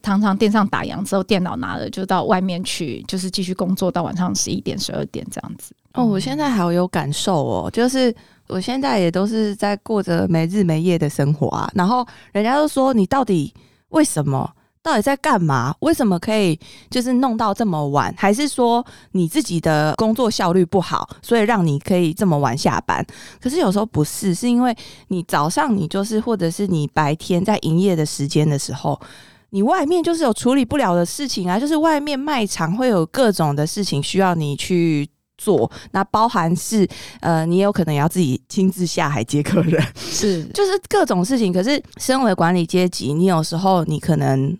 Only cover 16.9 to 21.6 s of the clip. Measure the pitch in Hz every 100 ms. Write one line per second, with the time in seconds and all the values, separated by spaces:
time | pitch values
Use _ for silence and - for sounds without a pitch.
16.9 | 254 247 247 262 220 226 202 220 156 143
17.9 | 143 - 170 196 208 294 - 240 233 254
18.9 | - - 190 165 302 269 170 160 151 151
19.9 | - 220 226 240 - 190 180 175 196 170
20.9 | - - - - 233 208 226